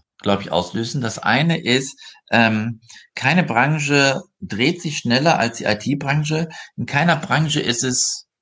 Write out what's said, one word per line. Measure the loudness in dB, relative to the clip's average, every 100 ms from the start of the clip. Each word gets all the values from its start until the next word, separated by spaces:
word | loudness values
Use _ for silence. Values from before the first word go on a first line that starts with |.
| _ _
glaub | 0 0
ich, | 0
auslösen. | -2 -2 -4 -6 -4
Das | -6 -4
eine | 0 2 2 0
ist, | 0 0 0 -12 -20 -20 -2
ähm, | 4 4 2 -2 -6 -14 -20 -18
keine | -4 0 2
Branche | 2 2 2 2 2 4 4 2 -6 -14
dreht | -8 0 0 0
sich | -4 -6
schneller | 0 2 4 2
als | 0 -2
die |
I-T-Branche. | -4 -2 -2 -4 -2 -2 0 -2 -4 -8 -16 -10
In | -4
keiner | 0 2 2
Branche | 0 0 0 0
ist | -2 -2
es | -2 0 -2 -4 -12 _